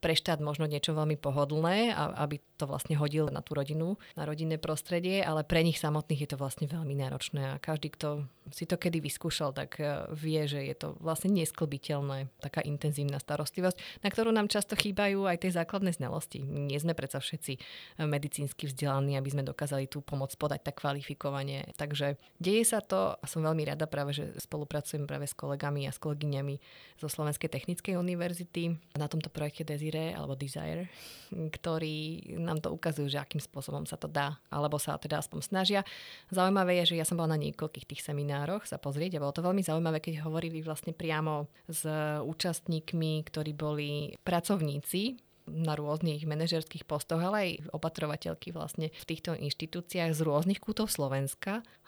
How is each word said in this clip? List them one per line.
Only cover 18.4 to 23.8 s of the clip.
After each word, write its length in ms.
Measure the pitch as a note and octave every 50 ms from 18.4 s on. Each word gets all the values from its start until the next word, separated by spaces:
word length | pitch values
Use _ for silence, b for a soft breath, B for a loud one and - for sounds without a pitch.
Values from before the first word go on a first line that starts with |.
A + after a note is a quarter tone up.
| C#3+ C#3 - - -
vzdelaní, 480 | C#3+ C3 C3 D3+ C#3+ C3+ C#3 C#3 C#3 C#3+
aby 160 | C3+ C3+ C#3
sme 160 | C#3 C#3+ C3+
dokázali 400 | C3+ C3 - D3 C#3+ D3 C3+ C3+
tú 160 | C3+ - D3
pomoc 320 | C#3 - - C#3 C3+ - -
podať 360 | _ - D3 C#3+ D3 - -
tak 120 | C3+ -
kvalifikovane. 880 | - C#3+ C#3 C#3+ C#3 - C#3+ - - C#3+ C#3 C#3 C#3 C#3 C#3 C#3 - - - -
Takže 400 | D3+ D3 D3 C#3 D3 C#3+ C#3+ - B B B _
deje 200 | E3+ F3+ G3+ A3+ A#3
sa 160 | - - G#3+
to 320 | - - F#3+ F#3+ F#3+ F#3+ -
a 100 | - - -
som 160 | - E3 D#3
veľmi 160 | D#3 D#3+ D#3+
rada 240 | D3+ D3 C#3+ D3+